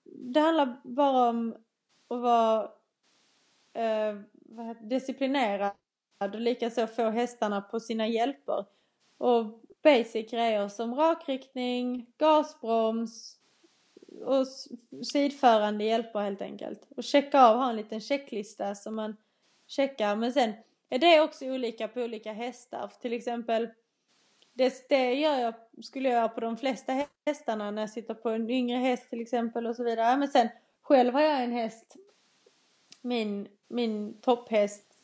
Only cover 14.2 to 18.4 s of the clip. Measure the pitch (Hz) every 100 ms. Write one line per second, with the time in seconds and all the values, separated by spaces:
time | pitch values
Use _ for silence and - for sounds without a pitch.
14.2 | - 269 262 - - 233 _ - 240 294
15.2 | 285 285 247 220 208 214 220 226 226 208
16.2 | 202 196 - 208 - 220 _ - - 285
17.2 | 277 285 240 233 262 220 214 220 - 277
18.2 | 277 220